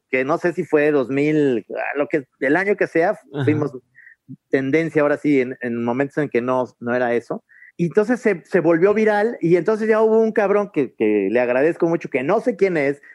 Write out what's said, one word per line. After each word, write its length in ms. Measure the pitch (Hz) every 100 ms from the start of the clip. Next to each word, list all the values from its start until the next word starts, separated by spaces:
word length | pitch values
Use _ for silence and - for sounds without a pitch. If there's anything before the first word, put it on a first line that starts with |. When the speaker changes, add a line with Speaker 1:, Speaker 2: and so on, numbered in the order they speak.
| _
Speaker 1:
que 160 | 131
no 140 | 131 165
sé 160 | 175
si 100 | 151
fue 260 | 147 151 151
dos 200 | 143 120
mil, 560 | 135 151 156 143 113 - 117
ah, 220 | 110 135
lo 100 | 143
que, 180 | 156 131 -
el 160 | - 165
año 200 | 196 196
que 100 | 170
sea, 240 | 165 170
Speaker 2:
Ajá. 340 | 165 - 143
Speaker 1:
fuimos 280 | 135 151 143 127 - _ - _ - 131 _
tendencia 540 | 139 135 160 165 156
ahora 160 | 147 139
sí 240 | 151 139
en, 160 | 123 131
en 240 | 123 117
momentos 320 | 120 123 143 -
en 140 | 143
que 100 | 120
no, 240 | 123 127 117 -
no 140 | 120
era 180 | 123 120
eso. 300 | 120 - - _ _ - -
Y 60 | 170
entonces 340 | 208 208 247
se, 220 | 220 175
se 140 | - 185
volvió 340 | 160 165 196
viral 440 | 208 214 208 220 240
y 140 | 170
entonces 340 | 175 165 220 220
ya 120 | 220
hubo 180 | 220 220
un 120 | 220
cabrón 380 | 220 196 208 196
que, 220 | 156 120 -
que 320 | 110 104 98
le 80 | 120
agradezco 480 | 120 123 156 160 170
mucho, 240 | 170 170
que 140 | 131
no 160 | 139 220
sé 160 | 254 202
quién 200 | 196 165
es. 240 | 139 143 -